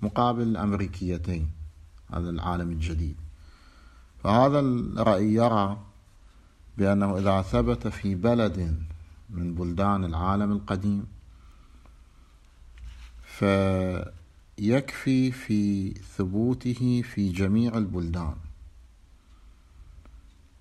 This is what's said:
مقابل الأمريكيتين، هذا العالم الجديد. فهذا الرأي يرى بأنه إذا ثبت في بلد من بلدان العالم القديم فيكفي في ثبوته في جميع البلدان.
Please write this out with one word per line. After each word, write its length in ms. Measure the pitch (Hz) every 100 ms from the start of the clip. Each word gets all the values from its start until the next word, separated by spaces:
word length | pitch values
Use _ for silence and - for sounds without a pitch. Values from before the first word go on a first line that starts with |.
مقابل 400 | 107 - 120 117
الأمريكيتين، 1080 | 117 101 104 98 98 85 90 85 87 87 78 - - - - - -
هذا 160 | 82 87
العالم 420 | 85 87 87 87
الجديد. 440 | 82 82 80 78 - - - - - - - - - - -
فهذا 360 | 95 113 135 143
الرأي 720 | 135 120 - 107 110 95 107
يرى 440 | 110 120 110 98 101 - - - - - - - - - -
بأنه 400 | 98 101 101 95
إذا 240 | 98 95
ثبت 460 | 92 120 120 117 110
في 280 | - 101 92
بلد 680 | 113 120 107 90 82 78 82 - - - -
من 260 | 87 87 85
بلدان 500 | 87 87 101 101 90
العالم 460 | 80 92 101 104
القديم 540 | 101 101 98 104 101 - - - - - - - - - - - - - - - - - - - - - - - - 101 98 98 92 92 92 90 - - - - -
فيكفي 760 | 104 131 139 - 135 131 131
في 640 | 127 - 107 101 98 95
ثبوته 1080 | - - - 92 101 117 127 123 123 123 123
في 300 | - - 98
جميع 460 | 87 98 110 120 113
البلدان. 580 | 98 90 85 87 80 - - - - - - - - - - - - - - - - - - - - - - -